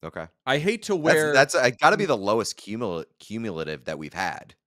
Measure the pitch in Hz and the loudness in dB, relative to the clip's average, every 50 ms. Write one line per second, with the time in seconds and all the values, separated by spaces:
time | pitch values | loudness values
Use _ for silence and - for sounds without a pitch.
0 | - 80 - 90 80 80 _ _ _ 127 135 147 147 196 226 220 - - 202 175 | -14 -12 -12 -12 -12 -12 _ _ _ -2 -2 0 0 0 -2 -2 -4 -4 -4 0
1 | 151 160 160 156 156 151 147 135 143 143 - 165 131 120 120 _ - 156 196 208 | 2 4 4 4 4 4 4 4 4 4 4 2 2 2 2 _ 4 4 4 4
2 | 208 170 139 107 98 101 107 117 104 - - - - 98 104 117 123 104 87 82 | 2 0 0 0 2 0 2 2 0 -2 -6 -10 -10 -10 -8 -6 -4 -4 -4 -6
3 | 78 _ _ _ - - 104 113 113 110 87 80 80 76 78 71 62 82 78 73 | -8 _ _ _ -16 -12 -10 -8 -8 -8 -6 -6 -6 -6 -8 -10 -8 -10 -8 -8
4 | 78 73 - 87 95 90 73 73 - - - _ _ | -10 -10 -6 -4 -4 -4 -4 -8 -14 -20 -20 _ _